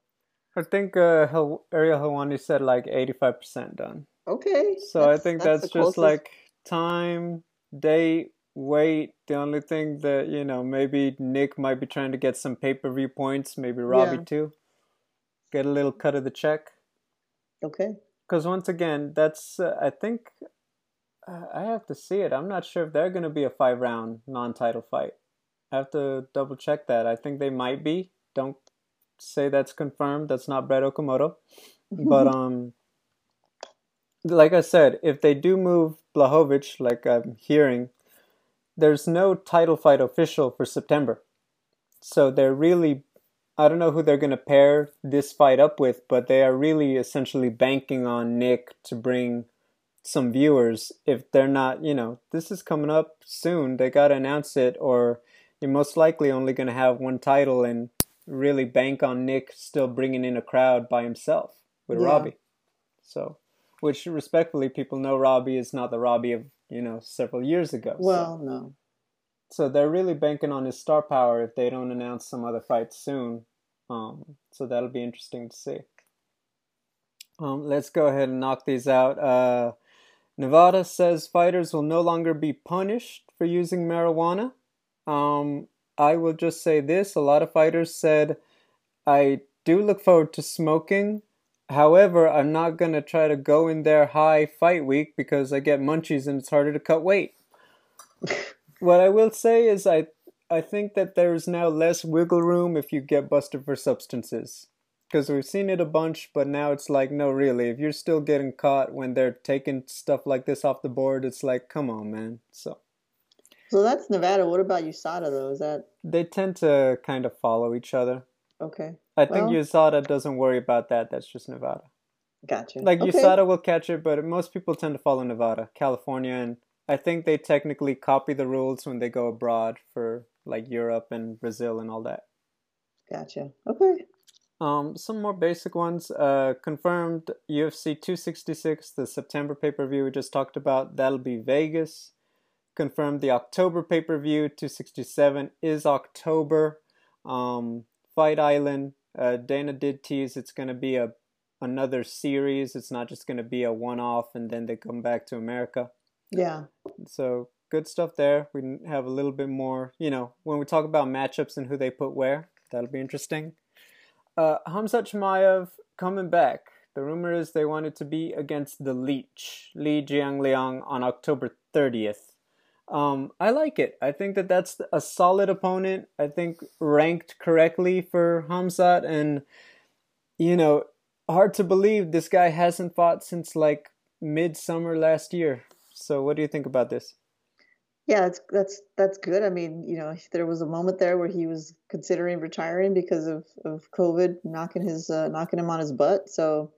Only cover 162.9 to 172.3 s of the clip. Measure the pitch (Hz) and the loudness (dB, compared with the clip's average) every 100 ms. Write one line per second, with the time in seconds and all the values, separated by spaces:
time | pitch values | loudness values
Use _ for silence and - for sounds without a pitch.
162.9 | 135 131 139 - 156 160 - _ _ _ | -10 -10 -12 -8 -10 -10 -16 _ _ _
163.9 | _ _ _ _ - 160 156 - 185 214 | _ _ _ _ 0 0 0 -4 -6 -2
164.9 | 240 - 208 196 190 190 190 185 - _ | -2 -2 -4 -2 4 4 4 -2 -14 _
165.9 | - 180 196 180 170 139 127 _ _ _ | -8 -6 -4 0 4 4 0 _ _ _
166.9 | - 139 165 175 170 160 160 151 156 156 | -10 -8 -6 -4 -4 -4 -2 -2 -2 -8
167.9 | - 147 160 165 - 143 151 143 - 139 | -10 -8 -8 -6 -8 -6 -8 -8 -8 -8
168.9 | 127 131 135 - - - - - - 151 | -4 -4 -6 -8 -18 -18 -18 -18 -8 -2
169.9 | 151 143 143 139 139 135 135 131 131 - | -2 -2 -2 -2 -2 0 0 -2 -8 -8
170.9 | 131 127 - - 135 127 - _ 156 135 | -4 -4 -4 -4 -4 -6 -10 _ 0 0
171.9 | 117 104 104 _ | -2 -4 -6 _